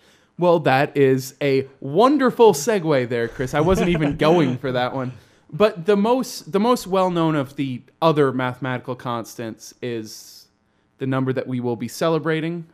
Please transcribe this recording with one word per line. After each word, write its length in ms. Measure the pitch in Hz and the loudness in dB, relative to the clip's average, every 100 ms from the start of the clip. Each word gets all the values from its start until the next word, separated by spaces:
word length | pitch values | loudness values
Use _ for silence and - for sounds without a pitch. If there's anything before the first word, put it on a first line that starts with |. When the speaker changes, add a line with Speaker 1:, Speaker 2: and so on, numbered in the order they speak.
| _ _ _ - | _ _ _ -2
Speaker 1:
Well, 200 | 175 170 | 2 2
that 340 | 139 131 147 143 | 4 2 2 4
is 380 | 135 131 127 - | 4 4 -2 -4
a 260 | 143 135 131 - | 0 0 -2 -10
wonderful 720 | 135 156 254 294 254 - 226 | -4 2 4 4 2 6 6
segue 540 | - 240 214 160 139 120 | 6 0 -2 0 0 0
there, 180 | 120 117 | -2 -4
Chris. 260 | - 127 | -4 -4
I 60 | 147 | -2
wasn't 280 | 165 190 175 | 0 0 0
even 260 | 160 147 143 | 0 -2 0
Speaker 2:
<laughs> 0 | |
Speaker 1:
going 400 | 151 175 139 123 | 2 4 2 -2
for 140 | 135 | -4
that 220 | 123 123 131 | -4 -4 -4
one. 160 | 127 107 _ _ _ | -8 -10 _ _ _
But 340 | 151 214 175 165 | 0 0 2 0
the 100 | 202 | 2
most, 540 | 214 262 - - - | 2 0 -2 -10 -6
the 80 | 190 | 0
most 280 | 226 240 185 | 0 0 0
well-known 480 | 190 185 170 160 151 | 0 0 2 2 0
of 200 | 131 - | -2 -6
the 260 | 139 120 - _ | -6 -8 -14 _
other 300 | 165 151 135 | 2 4 2
mathematical 640 | 127 127 123 131 123 127 123 | 0 -4 -4 -6 -6 -8 -8
constants 760 | 127 117 110 - 113 107 - - | -6 -6 -8 -10 -12 -12 -18 -12
is 680 | 123 117 107 - - - _ _ _ _ _ - | -8 -8 -10 -16 -20 -20 _ _ _ _ _ -8
the 100 | 131 | -4
number 240 | 131 131 | -2 -2
that 160 | 127 127 | -4 -4
we 120 | 127 | -4
will 140 | 120 117 | -4 -4
be 100 | 120 | -6
celebrating, 800 | - 165 160 156 160 160 170 165 | -2 0 0 0 -2 -4 -8 -12